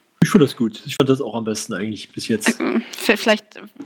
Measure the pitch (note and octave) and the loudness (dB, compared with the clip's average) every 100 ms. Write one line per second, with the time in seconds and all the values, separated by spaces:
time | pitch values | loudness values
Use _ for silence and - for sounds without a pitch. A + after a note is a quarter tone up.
0 | _ - E3 F#3+ C3+ - A2+ - C#3+ - | _ 2 4 6 4 2 -4 -4 -4 0
1 | C3 C3+ A#2+ A2+ A2 G#2+ - F#2+ G#2+ G2+ | 2 2 -2 -4 -4 -6 -6 -6 -6 -8
2 | - - - A2 - - - A3+ - - | -12 -8 -2 0 0 -2 -2 -2 -4 -2
3 | - A3 A3+ G#3+ - - - - | 0 2 2 0 -2 -20 -20 -20